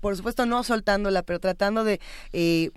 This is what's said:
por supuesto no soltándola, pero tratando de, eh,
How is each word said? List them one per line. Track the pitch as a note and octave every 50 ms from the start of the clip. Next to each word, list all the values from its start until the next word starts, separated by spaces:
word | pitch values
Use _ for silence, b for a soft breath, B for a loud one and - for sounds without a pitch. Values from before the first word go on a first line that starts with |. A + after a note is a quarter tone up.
por | - G3+ G3
supuesto | F3+ F#3 A#3 A#3 - B3
no | A#3 A#3+ B3
soltándola, | A#3+ - A#3 A3 - G#3 G3 G3 G#3 G3 G3 F3+ F3+
pero | - F3 F3
tratando | - F#3+ F3+ - G3+ G3+ G#3+ A3+ A3
de, | G#3+ G3+ - B B B B B B
eh, | B F3 E3+ E3 E3 E3 E3 - -